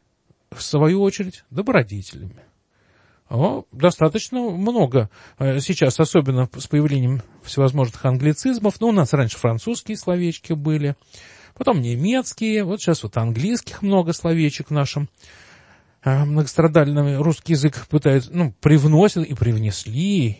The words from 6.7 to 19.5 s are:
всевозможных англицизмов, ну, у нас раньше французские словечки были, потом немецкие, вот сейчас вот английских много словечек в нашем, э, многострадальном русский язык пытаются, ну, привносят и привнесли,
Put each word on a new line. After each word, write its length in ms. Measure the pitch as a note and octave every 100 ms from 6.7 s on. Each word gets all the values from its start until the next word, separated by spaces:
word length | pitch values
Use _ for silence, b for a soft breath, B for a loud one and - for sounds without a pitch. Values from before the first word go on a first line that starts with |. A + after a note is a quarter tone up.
| D3 D3+ C#3 B2 C3+ - _
всевозможных 600 | - - C3+ C#3+ B2 - C3+
англицизмов, 760 | B2+ D3+ D3+ C4 A#3+ G#3 -
ну, 80 | A3+
у 40 |
нас 220 | G#3 C#3+
раньше 240 | C#3+ A#2 -
французские 600 | A#2+ A2+ - A#3+ - A3
словечки 560 | - F3+ F3 D#3+ -
были, 420 | D#3 D3 D#3 C#3+ C#3+ B B B B B _
потом 240 | - F#3+
немецкие, 840 | A#2+ A#2+ F3+ B3+ - - A3 G#3+
вот 180 | F#3+ G#3
сейчас 220 | - D#3+
вот 140 | G#2 -
английских 640 | A2+ A2+ E3+ A#3+ - -
много 300 | G3+ G3 E3+
словечек 560 | E3 E3+ E3 D3+ - D3
в 40 |
нашем, 360 | D3+ C#3 - C#3+ _ b b b b b b b b
э, 200 | C3 C3+ D3
многострадальном 960 | D3+ C#3+ - E3 D#3 C#3+ D3 C#3+ C#3
русский 320 | D#3 D#3 -
язык 320 | D#3+ D3 - -
пытаются, 440 | D3+ D3 C3+ B2+
ну, 180 | F3 D#3+ -
привносят 640 | - D3+ D3 D#3 G#3 F3+ D#3
и 80 | C3
привнесли, 1040 | A2+